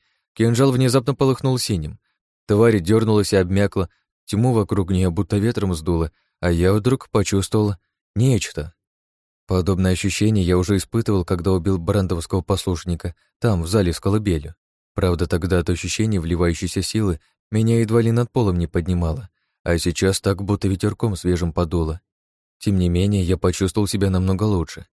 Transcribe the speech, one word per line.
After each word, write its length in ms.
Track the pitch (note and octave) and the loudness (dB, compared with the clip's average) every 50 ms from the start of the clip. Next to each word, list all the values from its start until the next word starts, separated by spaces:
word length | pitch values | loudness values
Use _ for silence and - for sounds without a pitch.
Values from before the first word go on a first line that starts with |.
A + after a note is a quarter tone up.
| _ _ _ _ _ _ _ | _ _ _ _ _ _ _
кинжал 380 | - A2 A#2 A#2+ A2+ C3+ C#3 | 0 0 2 2 4 2 2
внезапно 420 | B2+ B2 C3 B2+ A#2 C3+ A#2+ C#3+ C#3 | 2 2 2 2 2 2 0 0 -2
полыхнул 440 | - C#3 C3 C3 - - C3 C3 B2 | 0 0 0 0 0 -2 -2 -2 -2
синим. 420 | - - A2+ F2 D2+ D2+ - - _ _ _ _ _ _ _ _ _ - | -2 -2 -4 -4 -4 -6 -10 -14 _ _ _ _ _ _ _ _ _ 0
Тварь 320 | G#2+ G#2 A2+ A#2 A2 G2+ | 2 4 6 4 4 2
дернулась 540 | E2 E2 A2 A2+ A2+ G#2+ A2 G#2+ G2+ - - | 2 2 2 2 2 2 2 2 2 2 2
и 20 | |
обмякла, 540 | G2 F#2 F2 F#2+ G2 G2+ G2 - G2+ F#2 - _ _ _ _ _ _ _ | 2 2 2 2 2 2 0 0 -2 -4 -4 _ _ _ _ _ _ _
тьму 280 | - - G2+ A#2 C3 B2 | -4 -2 0 2 2 2
вокруг 380 | A2 G2+ - A2 G2+ F#2 E2 | 2 0 0 0 -2 0 0
нее 200 | F#2+ F#2 F#2 F#2 | 0 2 2 0
будто 260 | E2 E2 F#2+ - - G#2 | 0 -2 -2 -2 0 0
ветром 360 | G2 A#2 A#2+ - G2+ F#2+ F2+ | 0 0 0 -2 -2 -2 -2
сдуло, 400 | D#2 D#2 E2+ F2 E2 E2 D#2+ - _ _ _ _ _ | -2 -2 -2 0 0 -2 -4 -6 _ _ _ _ _
а 120 | - F2+ | -2 0
я 200 | F2 E2+ F2 F#2 | 2 2 2 2
вдруг 380 | G2+ G#2+ G2+ B2 C3 C3 - - | 2 2 2 0 -2 -2 -2 -2
почувствовал 640 | - A2+ G2 - - G2 F#2+ - - A2 G#2+ G#2 G2+ - _ _ _ _ _ _ - | -2 -2 0 0 0 -2 0 0 0 0 0 0 -2 -6 _ _ _ _ _ _ -2
нечто. 580 | G2+ A#2 C3+ C3 G2+ - - - - D2+ D#2+ - _ _ _ _ _ _ _ _ _ _ _ _ _ _ | 0 2 2 2 0 -2 -4 -8 -10 -12 -12 -14 _ _ _ _ _ _ _ _ _ _ _ _ _ _
Подобное 460 | - F#2+ F#2 F2 E2+ F#2+ F2 F#2 F#2 | -2 0 0 0 0 0 2 2 0
ощущение 540 | F#2 - - G2 F2+ - G#2 A2 A2 G#2 F#2 | 0 0 -2 -2 -2 0 0 2 2 2 2
я 120 | E2+ F#2 F2+ | 2 2 2
уже 200 | F2+ F#2+ G#2 F#2+ | 2 2 0 0
испытывал, 480 | - - - A#2 A2+ - G#2 F#2+ E2+ | -2 -2 -4 -2 0 0 0 0 0
когда 260 | - G2 F2 E2+ F#2+ | -2 -4 -2 0 0
убил 260 | F#2+ F#2 D#2+ G2 F#2+ F2+ | 0 0 0 0 -2 -2
брандовского 640 | E2 D#2+ - G#2 F#2+ F2 F#2+ E2 E2 - - F#2+ | -2 -2 0 0 0 -2 -2 -4 -4 -4 -4 -4
послушника, 720 | F2 - G2 F2+ - G2 F2+ E2+ - F#2 F2 E2 - F2 - _ _ _ _ _ | -2 -2 -2 -2 -2 -2 -4 -4 -4 -6 -6 -6 -6 -10 -12 _ _ _ _ _
там, 240 | - A#2+ G#2 F2 E2 | -2 0 0 0 0
в 40 | E2 | 0
зале 240 | G2+ A2+ F#2+ F2 | 2 2 2 2
с 80 | E2 - | 0 -2
колыбелью. 560 | - G2 G2 G#2+ G#2 G2+ F2 D2+ C#2+ D#2+ E2+ _ _ _ _ _ _ _ _ | -2 -2 -2 0 0 0 -2 -2 -4 -8 -16 _ _ _ _ _ _ _ _
Правда, 340 | - F#2+ F2+ F2 E2 F2+ - | -2 0 0 0 0 0 -2
тогда 320 | - F2 E2+ F2 F#2 F2 | -2 -2 -2 0 0 0
от 100 | E2 - | 0 0
ощущения 520 | F2+ - - F2+ - - G#2+ A2 G#2+ F#2+ | -2 -4 -4 -6 -4 -2 -2 0 -2 -2
вливающейся 600 | D#2+ E2 F2 E2 F2 F2 E2+ - - F2 - G2+ | -2 -2 -2 0 0 0 0 -2 -4 -4 -4 -4
силы 380 | F2+ - - A2 A2 G2 E2+ D#2+ _ _ _ _ _ _ | -4 -2 -2 -2 -2 -2 -2 -4 _ _ _ _ _ _
меня 300 | - G#2+ A2+ A2+ A#2 A#2 | -2 0 2 2 2 2
едва 200 | A2+ G#2+ A2 A#2 | 2 2 2 2
ли 120 | A2+ A2+ A#2 | 2 2 2
над 180 | A#2 A#2+ - | 0 0 0
полом 260 | - C3+ A#2 G2+ F2+ F2 | 0 0 0 2 2 0
не 100 | E2+ D#2+ | -2 -2
поднимало, 600 | - F2+ D#2+ F2+ F2+ F2 E2+ E2 D#2+ C2+ G2 - _ _ _ _ _ _ - | -2 -2 -2 0 0 0 0 -2 -4 -6 -8 -14 _ _ _ _ _ _ -2
а 140 | - E2+ E2 | -2 0 0
сейчас 440 | - F2+ E2 - - F#2+ F#2+ - | 0 -2 -2 0 0 0 0 0
так 200 | - G2 G2 F2+ G2+ | 0 -2 -2 -2 -2
будто 260 | F#2 G#2 G2 - G2 | -4 -2 -2 -2 -2
ветерком 480 | G2 F#2+ - G#2 G2 - - A#2 G2 E2+ | -2 -2 -2 -4 -2 -2 -4 -4 -4 -2
свежим 340 | - F2+ F2+ E2 F2 E2+ | -2 -2 0 0 -2 -2
подуло. 480 | D#2+ - F2 D#2+ F2 F2 D#2+ D#2 D#2+ E2 - _ _ _ _ _ _ _ _ _ _ _ | -2 -2 -2 -2 -2 -2 -2 -2 -4 -8 -12 _ _ _ _ _ _ _ _ _ _ _
Тем 200 | - A2 G2 F#2+ | -4 -2 0 2
не 80 | F2+ F2 | 2 2
менее, 340 | F2 F2 F#2+ G2+ G#2 G2 F#2 | 2 2 2 2 2 0 0
я 120 | E2+ F#2 | 0 0
почувствовал 520 | E2 - F#2 F2 - G2 F#2 - A2 G#2 F#2+ | 0 0 -2 0 0 -2 0 0 0 -2 -2
себя 220 | - G2+ G2 G2 | -2 -2 0 0
намного 340 | F#2+ F#2 F#2 F#2+ F#2+ F2+ G#2+ | 0 0 0 0 0 0 0
лучше. 440 | G#2+ G#2 F2+ E2 - - - - - _ | 0 0 0 -2 -4 -8 -14 -20 -20 _